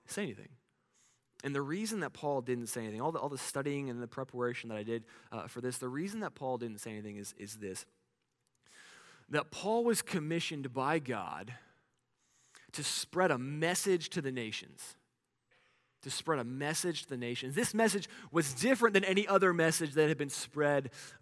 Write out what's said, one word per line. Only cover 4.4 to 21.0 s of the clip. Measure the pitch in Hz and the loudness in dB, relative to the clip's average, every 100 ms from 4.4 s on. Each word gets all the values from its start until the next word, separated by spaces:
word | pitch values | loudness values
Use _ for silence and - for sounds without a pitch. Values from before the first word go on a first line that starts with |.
| 120 120 113 | -2 -2 -6
that | 107 | -6
I | |
did, | 107 117 113 - - | -4 -4 -6 -20 -12
uh, | 113 82 | -10 -8
for | 123 | -6
this, | 127 123 | -4 -4
the | 127 | -6
reason | 131 190 220 | -4 -6 -4
that | 190 - | -6 -6
Paul | 131 123 | -4 -4
didn't | 117 104 | -4 -8
say | 117 | -10
anything | 107 107 104 | -8 -10 -10
is, | 101 - | -10 -12
is | 101 110 | -12 -10
this, | 104 92 - _ _ _ _ _ _ _ _ - - - - - - | -8 -8 -12 _ _ _ _ _ _ _ _ -20 -20 -20 -20 -20 -4
that | 147 - | -2 -2
Paul | - 190 226 | -4 0 2
was | 233 220 | 4 2
commissioned | - 190 151 165 - 151 135 | 2 -2 0 -2 -2 -4 -6
by | 123 131 165 | -2 2 2
God | 131 113 90 76 104 123 - _ _ _ _ _ _ _ _ - - | 0 -4 -4 -8 -10 -14 -18 _ _ _ _ _ _ _ _ -20 -14
to | - | -6
spread | 143 - - 165 185 | -2 -2 -2 4 6
a | 135 | 4
message | 127 147 160 180 196 180 151 | 2 0 2 2 4 2 2
to | 180 | -4
the | 139 | -2
nations. | 127 110 101 71 73 - - _ _ _ _ _ _ _ _ _ _ | -2 -4 -6 -10 -14 -16 -16 _ _ _ _ _ _ _ _ _ _
To | 135 | -8
spread | - - 151 | -6 0 0
a | |
message | 117 131 147 156 180 160 | 0 -2 -2 0 0 -2
to | - | -4
the | 127 | -6
nations. | 120 120 131 | -4 -4 -4
This | 143 240 | 0 0
message | 208 220 202 165 - - | 4 4 4 -4 -12 -2
was | 160 147 | 2 2
different | 127 214 269 226 | 2 4 4 6
than | 196 | 4
any | 190 190 208 | 6 2 6
other | 196 185 | 8 8
message | 170 165 160 160 | 6 6 4 2
that | 139 151 | 4 4
had | 156 | 4
been | 143 | 0
spread | - - 147 147 143 135 - | -4 -6 2 4 4 2 -8